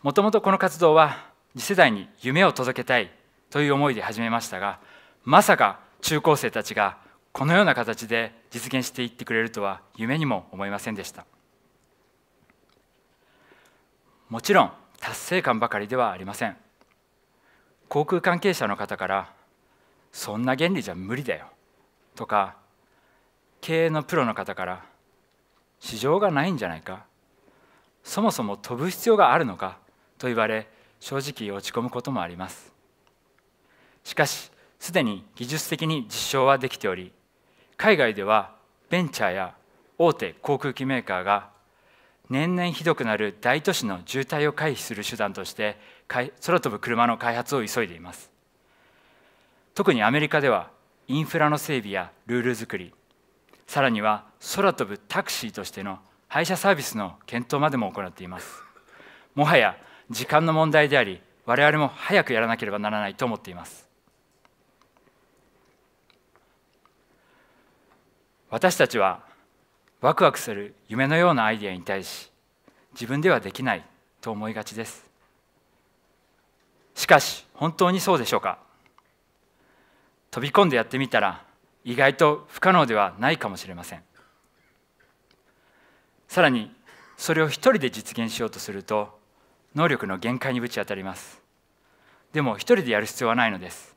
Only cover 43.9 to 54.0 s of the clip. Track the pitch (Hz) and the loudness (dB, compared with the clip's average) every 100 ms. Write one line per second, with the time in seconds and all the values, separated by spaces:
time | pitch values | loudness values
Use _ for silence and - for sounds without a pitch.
43.9 | 90 85 131 135 151 147 147 156 127 - | -6 -6 -6 -4 0 0 0 -4 -4 -8
44.9 | 104 104 113 104 98 95 - 107 104 - | -8 -8 -4 -4 -4 -12 -4 -4 -4 -20
45.9 | - _ 123 127 - - 175 - 104 - | -20 _ -4 -4 -8 0 0 0 -6 -4
46.9 | 117 120 113 120 117 120 139 107 - 101 | 2 2 2 -2 -4 -4 -4 -2 -4 -4
47.9 | 85 87 - - _ _ _ _ _ _ | -8 -18 -20 -20 _ _ _ _ _ _
48.9 | _ _ _ _ _ _ _ _ - 196 | _ _ _ _ _ _ _ _ 0 2
49.9 | 127 107 147 151 151 139 101 87 _ _ | 4 4 4 2 2 2 0 -2 _ _
50.9 | _ - 139 151 170 151 147 - 135 101 | _ -4 -4 -2 2 2 2 -2 -4 -4
51.9 | 98 87 _ - 123 120 113 113 98 87 | -8 -8 _ -4 -2 -2 -4 -6 -10 -10
52.9 | _ _ _ _ _ _ _ - 147 135 | _ _ _ _ _ _ _ -6 0 2
53.9 | 110 | 2